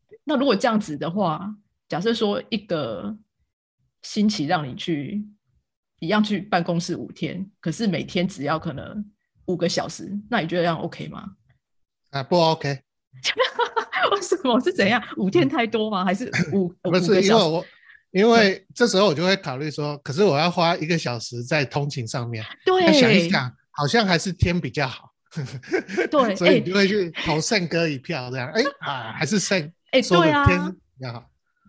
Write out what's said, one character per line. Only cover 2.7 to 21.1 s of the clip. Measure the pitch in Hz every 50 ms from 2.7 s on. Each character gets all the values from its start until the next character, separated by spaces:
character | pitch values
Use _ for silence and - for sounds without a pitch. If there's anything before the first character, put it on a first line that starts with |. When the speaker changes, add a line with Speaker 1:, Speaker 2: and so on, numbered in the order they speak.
| 175 156 139 117 107 87 - - 220 - - _ _ _ _ _ _ _ _ _ _ _ _ _ _ _
Speaker 1:
星 | - - - 214 208 214
期 | 208 - 147 143
让 | 180 165 147 127
你 | 127
去， | - - - 165 143 139 - - 208 208 - - _ _ _ _ _ _ _ _ _ _ _ _ _
一 | 165 160
样 | 202 214
去 | 214 208 208 175
办 | - - - 175
公 | 170 - 170 165
室 | 170 - 165 123
五 | 120 - -
天， | - 180 - - 175 196 - - _
可 | - 170
是 | 160 - 233 208
每 | 170 139 135
天 | 139 - 180 175 180
只 | - - 139
要 | 143 156 156
可 | - 170 131
能 | 135 80 - - 214 208 - - _ _ _ _ _ _
五 | - 180
个 | 160 - 175
小 | - - - -
时， | - - 80 - 196 208 214 -
那 | 240 -
你 | 156 165
觉 | 165 180
得 | 165
这 |
样 | 175 165 -
OK | - 170 - - 151 -
吗？ | 71 - - 196 - _ _ _ _ _ _ _ _ _ _ _ _ _ _ _
Speaker 2:
啊， | - 139
不 | 131 - 180 175
OK。 | 165 160 160 - - 139 139 131 -
Speaker 1:
<laughs> | _ _ _ _ _ _ - - - - 427 508 - - - 466 - - 453 - - - 762 719 523
为 | 403 403
什 | 381 - 381 339 -
么？ | 254 233 254
是 | 254 359
怎 | 370 - 196 208
样？ | 233 240 - - - -
五 | 208 185
天 | 196 349 302 269
太 | 294 285 233
多 | 214 226 220 214 220
吗？ | 214 185 185
还 | 190 185
是 | 202 254 - - - 175 -
五， | 160 196 185 180 -
Speaker 2:
<clears throat> | _ -
不 | 180 170 185
是， | 175
Speaker 1:
五 | 170 202
个 | 185
小 | 202 196 226 220
时？ | 185
Speaker 2:
因 |
为 | 156
我， | 160 175 - - - _ _ - - _ _ _
因 | - 190 208 240
为 | 233 233 214 196 185 - - - -
这 | - 247
时 | 214 190 185
候 | 208 196
我 | 147
就 | 139 170
会 | 185 196 190
考 | - 147 127 131
虑 | 151 156
说， | 139 - 147 147 147 139
可 | - -
是 | 131 156 208
我 | 190 139 139
要 | 160 175
花 | 170 180 170 170 180
一 | - 156
个 | 156 175 160
小 | - 139